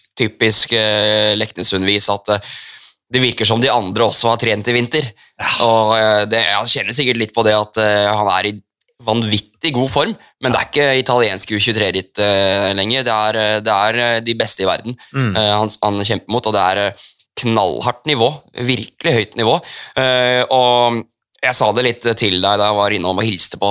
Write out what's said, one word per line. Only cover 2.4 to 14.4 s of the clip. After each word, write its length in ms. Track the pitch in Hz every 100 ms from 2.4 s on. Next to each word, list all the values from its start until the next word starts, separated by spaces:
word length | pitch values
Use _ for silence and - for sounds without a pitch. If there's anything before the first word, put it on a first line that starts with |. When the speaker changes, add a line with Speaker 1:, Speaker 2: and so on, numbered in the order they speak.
| - - - - - - _
Speaker 1:
det 100 | 127
virker 240 | 127 - 104
som 140 | 113
de 80 | 131
andre 340 | 120 95 104 113
også 220 | - 117
har 80 | 113
trent 300 | 113 104 104
i 60 |
vinter. 300 | 120 120 156 123 - _ -
Speaker 2:
Ja. 260 | 107 - 117
Speaker 1:
Og, 320 | 113 107 113
eh, 280 | 110 104 104
det, 180 | 113 90
han 180 | 101 117
kjenner 300 | 107 101 120
sikkert 220 | 127 117
litt 160 | 107 -
på 80 |
det 100 | 110 107
at, 220 | 107 110
eh, 300 | 107 104 104
han 200 | 107 104
er 200 | 92 101
i 140 | 107 - _ _ _ 117
vanvittig 680 | 113 113 104 - _ 165
god 180 | 127 131
form, 240 | 143 175 220 - _
men 100 | 131
det 80 | 117
er 60 | -
ikke 320 | 143 143 131
italiensk 480 | 123 123 110 95 -
U 80 | 107
tjuetre-ritt, 580 | 104 110 101 92 - -
eh, 560 | 104 98 98 98 98
lenger. 300 | 98 101 131
Det 100 | 120
er, 240 | 110 107 110
eh, 220 | 107 107
det 140 | 110
er, 260 | 101 104 117
eh, 200 | 120 117
de 120 | 117
beste 300 | 117